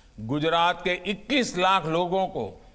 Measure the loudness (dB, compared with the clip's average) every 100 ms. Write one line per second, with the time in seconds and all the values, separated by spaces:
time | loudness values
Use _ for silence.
0 | -20 -14 -6 -2 0 4 2 2 -2 -4
1 | -4 -8 -2 0 0 2 4 4 2 0
2 | 0 0 -2 -4 -8 -10 -20